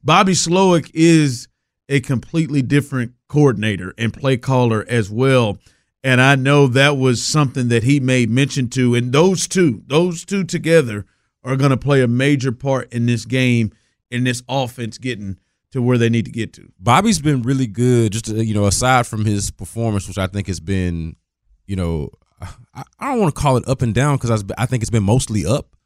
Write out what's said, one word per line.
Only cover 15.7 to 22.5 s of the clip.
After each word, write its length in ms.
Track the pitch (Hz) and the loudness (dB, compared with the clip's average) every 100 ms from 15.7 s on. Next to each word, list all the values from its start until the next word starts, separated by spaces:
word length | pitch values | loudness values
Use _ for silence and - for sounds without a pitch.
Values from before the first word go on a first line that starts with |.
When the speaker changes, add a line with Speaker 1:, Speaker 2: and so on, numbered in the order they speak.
Speaker 1:
to 100 | 131 | -4
where 160 | 120 123 | 0 2
they 120 | 117 | 2
need 140 | 117 | 0
to 80 | 107 | -2
get 220 | 117 104 | -8 -10
to. 180 | - - _ | -12 -20 _
Speaker 2:
Bobby's 400 | 92 151 208 175 | 2 2 4 0
been 220 | 143 139 | 0 -2
really 260 | 117 135 127 | 0 -2 -2
good, 460 | 98 123 120 113 | 0 2 4 2
just, 160 | 104 110 | -2 -4
uh, 60 | 110 | -4
you 180 | 113 | -2
know, 120 | 104 101 | 0 0
aside 400 | 95 127 127 120 | 2 2 2 0
from 200 | 107 107 | -2 -2
his 260 | 101 95 | -2 -4
performance, 560 | - - 113 113 104 - | -10 -12 -6 -2 -2 -4
which 100 | 92 | -6
I 100 | 92 | -4
think 200 | 101 92 | -4 -6
has 140 | 82 | -8
been, 560 | 80 98 90 85 82 - _ _ _ _ - | -4 -2 -2 -4 -8 -12 _ _ _ _ -10
you 80 | 98 | -6
know, 360 | 85 82 71 _ _ _ 90 | -4 -4 -8 _ _ _ -18